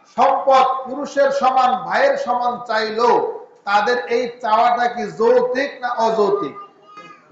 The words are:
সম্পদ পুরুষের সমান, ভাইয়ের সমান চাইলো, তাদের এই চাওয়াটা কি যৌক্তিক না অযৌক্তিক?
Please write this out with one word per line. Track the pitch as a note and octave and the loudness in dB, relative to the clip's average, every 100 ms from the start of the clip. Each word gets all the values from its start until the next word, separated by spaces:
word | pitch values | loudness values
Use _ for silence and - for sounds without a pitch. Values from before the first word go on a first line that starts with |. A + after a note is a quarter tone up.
| _ G#3+ | _ 0
সম্পদ | C4+ C4+ C4+ C4 C4 C4 A#3+ | 2 2 4 4 4 0 -6
পুরুষের | C4+ C#4 C#4 C4+ - | -8 -6 0 0 2
সমান, | B3+ C4 B3 B3 E3+ | 0 2 2 0 -2
ভাইয়ের | G#3+ C#4 B3+ - | 0 2 0 -2
সমান | B3 A#3+ - - | -2 -2 -4 -4
চাইলো, | A3 A3 G#3+ A#3+ - - - - - G3+ | -4 -2 0 2 2 0 -8 -14 -14 -2
তাদের | G#3 A#3+ B3 - A#3+ | 0 2 -2 -2 -2
এই | A#3+ - | -2 -6
চাওয়াটা | A3+ A3+ A#3+ A#3+ A#3+ | 0 2 2 2 0
কি | A3+ G3+ D#3+ | -2 -8 0
যৌক্তিক | A#3 B3 B3 B3+ C#4+ - | 4 4 2 -2 -4 -4
না | B3 A3+ A3+ | -6 0 0
অযৌক্তিক? | G#3+ G3 G3+ D3 A2+ - _ - - - - _ | 2 2 0 -4 -10 -20 _ -20 -20 -20 -20 _